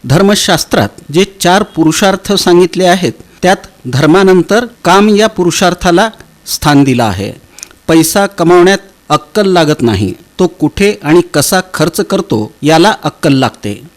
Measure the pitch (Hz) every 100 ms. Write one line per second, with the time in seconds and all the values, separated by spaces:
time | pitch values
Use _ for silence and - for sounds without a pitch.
0 | 127 147 196 208 - 170 - 190 113 -
1 | - 147 202 - 175 185 185 151 156 156
2 | 196 185 - 202 - 175 180 165 180 180
3 | 175 - - _ 180 190 - _ 131 123
4 | 151 175 190 185 165 208 240 _ 175 190
5 | 208 202 214 214 175 156 185 160 185 175
6 | 220 - - _ - - 156 143 135 120
7 | 113 92 104 - _ - - - - 165
8 | 160 208 196 - 170 175 175 196 - _
9 | _ 151 - - 196 180 151 151 117 98
10 | 101 - - - 180 - 151 - 202 208
11 | 147 170 170 147 - 185 - - 156 -
12 | 208 196 - 107 107 _ 143 165 190 -
13 | 151 - 160 135 127 - 104 101 151